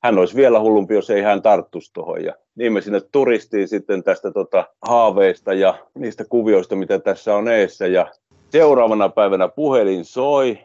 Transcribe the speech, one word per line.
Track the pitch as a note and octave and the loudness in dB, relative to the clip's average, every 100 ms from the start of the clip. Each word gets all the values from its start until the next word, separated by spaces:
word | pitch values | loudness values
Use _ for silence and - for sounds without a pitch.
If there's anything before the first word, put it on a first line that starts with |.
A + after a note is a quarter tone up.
hän | B2 G2+ | 0 2
olisi | F2+ A2+ | 0 2
vielä | C3+ A2+ | 4 4
hullumpi, | A2 G#2+ F#2 | 4 2 2
jos | G#2+ - | -2 0
ei | G#2 | -2
hän | G#2 G2+ | 0 0
tarttuisi | G#2+ G2+ - E2+ - | 2 0 -2 -16 -16
tuohon. | - E2 E2 | -14 -10 -8
Ja | E2 - _ | -10 -12 _
niin | - A#2+ | -6 -2
me | G#2 | -2
sinne | G2+ G2+ - | -2 -6 -2
turistiin | C#3+ B2 A2+ - G#2+ F#2+ | -2 0 0 -2 -6 -4
sitten | G#2+ - F#2+ | -6 -6 -4
tästä, | F2+ F#2 G2 | -2 -4 -4
tota, | G2 F#2 F#2+ - _ | -6 -2 -4 -4 _
haaveista | - A#2+ A2+ F#2+ G2 F2 - | -2 2 2 2 0 0 -6
ja | F#2+ F#2+ F2+ _ | 0 0 -2 _
niistä | - B2 - | -12 -12 -12
kuvioista, | G#2+ A#2+ A2 G2 F2+ F#2+ | -4 -2 2 0 0 -6
mitä | F#2 G2 | -4 -4
tässä | G2+ F#2+ - G2+ | -4 -6 -4 -2
on | A2+ | 0
eessä. | A2+ F#2+ - F#2 | 0 -2 -2 -2
Ja | F#2 E2+ _ _ _ _ | -2 -2 _ _ _ _
seuraavana | D3+ D#3 C3 A2+ G#2+ G2 | 2 4 4 2 2 0
päivänä | - G#2 F#2+ F#2 | 0 0 0 -2
puhelin | - D3+ C3 G2+ F#2 | -2 -2 0 0 -2
soi. | E2 B2 C3+ C#3+ C3 G2+ | -6 -6 -2 0 -2 -4